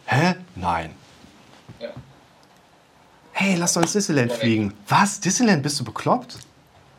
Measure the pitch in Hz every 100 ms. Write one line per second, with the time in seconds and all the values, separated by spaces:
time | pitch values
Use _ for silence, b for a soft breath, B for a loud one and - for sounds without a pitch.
0 | - 131 175 180 - - 90 82 80 -
1 | - - - - - - - - 117 -
2 | - - _ _ _ _ _ _ _ _
3 | _ _ _ - 196 175 170 180 165 208
4 | 202 147 117 - 117 110 104 - - -
5 | 202 - 170 - 240 170 143 143 127 -
6 | 147 233 - - - _ _ _ -